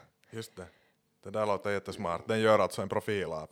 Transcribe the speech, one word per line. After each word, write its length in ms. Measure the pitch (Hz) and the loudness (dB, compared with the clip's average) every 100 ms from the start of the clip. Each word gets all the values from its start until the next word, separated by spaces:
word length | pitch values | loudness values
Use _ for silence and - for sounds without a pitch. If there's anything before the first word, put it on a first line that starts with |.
| - _ _ | -20 _ _
Just 260 | 113 110 - | -14 -12 -14
det. 100 | 85 _ _ _ _ _ | -16 _ _ _ _ _
Det 60 | 98 | -8
där 160 | 107 107 | -2 0
låter 240 | 95 101 | 0 -2
jättesmart. 560 | 101 - 92 90 85 - | -4 -4 -6 -4 -4 -2
Den 120 | 110 | 2
gör 200 | 110 104 | 6 6
alltså 220 | 92 - | 4 0
en 80 | 95 | -4
profil 420 | 107 - 104 80 | -2 0 -2 -2
av 180 | 78 78 | -6 -10